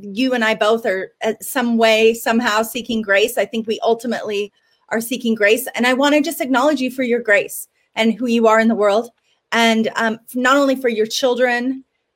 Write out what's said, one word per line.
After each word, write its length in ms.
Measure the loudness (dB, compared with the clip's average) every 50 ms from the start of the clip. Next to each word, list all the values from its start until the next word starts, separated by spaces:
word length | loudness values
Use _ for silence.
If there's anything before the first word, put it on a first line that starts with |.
you 340 | -16 -10 -4 -2 -2 0 0
and 100 | 0 0
I 100 | 0 0
both 320 | 2 2 2 2 2 0
are, 260 | -2 -2 -4 -4 -8 _ -6 -4
uh, 100 | -4 -4 -6
some 360 | -8 -6 -4 -2 -2 0 2
way, 380 | 2 4 4 4 4 4 4 2
somehow 480 | 2 -2 -2 0 0 0 0 0 0 -2
seeking 400 | -2 -6 -8 -6 -4 -4 -4 -2
grace. 340 | 0 2 2 2 2 0
I 80 | -2 -4
think 220 | -2 -4 -6 -6
we 140 | -4 -4 -2
ultimately 720 | 0 0 0 0 -2 -4 -6 -6 -6 -6 -6 -6 -6 -8 _ _ _ _ _ _ _ -8
are 100 | -6 -6
seeking 340 | -4 -4 -6 -4 -2 -2 0
grace. 320 | 2 4 4 2 2 0 -4 -4
And 120 | -2 0
I 80 | 0 2
wanna 260 | 2 2 4 4 2 2
just 180 | 0 -4 -4
acknowledge 400 | -4 -2 0 2 2 2 0 0
you 100 | -2 -4
for 120 | -4 -4 -2
your 180 | -2 -2 -2
grace 480 | 0 2 2 2 2 -2 -6 -14 -16 -16 _ _ _ _ _
and 160 | 0 0 0 0
who 140 | 0 0
you 200 | 0 2 2 4
are 140 | 4 4 4
in 80 | 4 2
the 60 | 2
world. 360 | 2 2 2 2 0 -2 -4 _ _ _ _ _ _ _ _ 0
And, 380 | 2 2 2 2 2 0 -2 -2
um, 240 | -2 -2 -2 -4 -6 _ -10 -6
not 220 | -2 0 2 2
only 200 | 4 2 2 0
for 120 | 0 -2 -2
your 180 | -2 -2 -2
children, 800 | -2 -2 -2 0 0 0 2 0 0 0 -2 -2 -4 -6 -6 -10 _ _ _ _ _ _